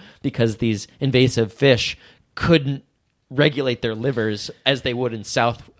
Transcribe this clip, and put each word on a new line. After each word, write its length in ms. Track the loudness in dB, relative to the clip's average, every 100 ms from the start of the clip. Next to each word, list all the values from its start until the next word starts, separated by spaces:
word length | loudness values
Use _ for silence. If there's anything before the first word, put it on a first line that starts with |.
| -14 _
because 360 | -8 0 -2 0
these 280 | -2 -2 -6 _
invasive 520 | 0 2 2 2 -2
fish 440 | 2 4 4 0 -8 -18 _ _
couldn't 500 | -6 2 2 2 -6 -10 _ _ _ _
regulate 520 | 0 0 2 -2 -2
their 120 | -4
livers 560 | -4 -4 -2 -2 -4 -10 -6
as 180 | -2 -2
they 120 | -4
would 180 | -4 -4
in 120 | -6
South, 440 | -6 0 0 -2 -12 _